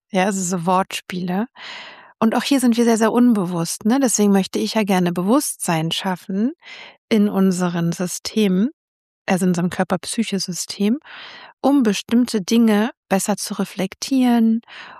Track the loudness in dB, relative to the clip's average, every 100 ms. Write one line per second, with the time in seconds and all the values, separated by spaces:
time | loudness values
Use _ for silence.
0 | _ -2 0 -2 -4 -2 0 0 0 -6
1 | -10 -8 -4 -4 -4 -10 -18 -16 -18 -20
2 | -20 _ 0 0 0 2 2 2 2 2
3 | 2 4 4 4 0 -2 -4 -2 0 2
4 | 2 2 4 4 2 -2 -2 -2 0 2
5 | 2 0 0 0 0 -6 -2 -2 -2 -4
6 | -4 -6 -6 -4 -4 -6 -18 -20 -20 _
7 | _ 2 2 2 2 2 -2 -2 -2 -2
8 | -6 -6 -4 0 2 2 0 -4 _ _
9 | _ _ -2 0 2 0 -2 -2 -2 -2
10 | -4 -6 -4 -4 -6 -8 -10 -2 0 0
11 | -6 -20 -20 -20 -20 _ 2 4 2 0
12 | 0 0 2 -2 0 4 4 4 0 -6
13 | _ -2 0 -4 -4 -6 -6 -4 -6 -6
14 | -2 2 4 4 4 2 -4 -18 -20 -20